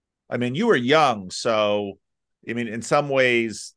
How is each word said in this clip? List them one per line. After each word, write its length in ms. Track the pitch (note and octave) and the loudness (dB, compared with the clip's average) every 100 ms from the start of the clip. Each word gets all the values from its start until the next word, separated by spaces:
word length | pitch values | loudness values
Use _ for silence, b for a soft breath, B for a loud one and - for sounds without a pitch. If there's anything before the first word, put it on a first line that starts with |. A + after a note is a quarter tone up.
| _ _ _ | _ _ _
I 80 | B2 | -4
mean, 180 | B2 | -2
you 140 | C#3 A#3 | 0 2
were 80 | D#3 | 2
young, 540 | B2 D#3 C#3+ G#2+ F#2 | 4 4 4 0 -6
so, 680 | - A#2+ A2 G#2 G#2 G2+ F#2+ _ _ _ _ - | -6 -2 0 2 0 -4 -10 _ _ _ _ -10
I 40 | |
mean, 160 | A#2+ A#2 | -8 -6
in 140 | A2+ | -10
some 260 | - D3 D3 | 0 0 2
ways, 680 | C3+ B2+ A#2+ A2+ G#2 - | 2 4 2 0 -6 -14